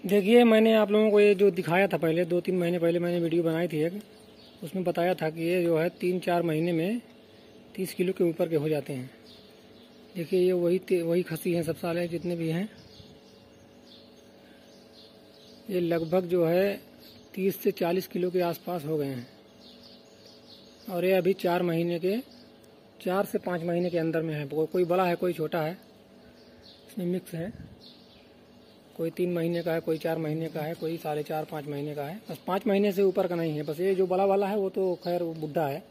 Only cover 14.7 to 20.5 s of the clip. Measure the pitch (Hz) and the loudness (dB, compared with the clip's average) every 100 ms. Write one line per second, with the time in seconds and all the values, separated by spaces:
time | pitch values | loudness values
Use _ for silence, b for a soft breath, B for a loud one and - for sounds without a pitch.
14.7 | - - - - - - - - - - | -20 -20 -20 -20 -20 -20 -20 -20 -20 -6
15.7 | 180 175 170 160 180 175 180 165 175 202 | -2 0 0 2 0 2 2 4 4 2
16.7 | 202 - - - - - - 190 175 214 | -2 -12 -20 -20 -20 -14 -2 -2 0 -2
17.7 | 190 170 180 180 185 180 180 175 165 - | 0 0 0 -2 -4 -2 0 0 -2 -6
18.7 | 175 147 160 139 127 120 - - - - | -8 -4 -4 -4 -6 -10 -20 -20 -20 -20
19.7 | - - - - - - - - | -20 -20 -20 -20 -20 -20 -20 -20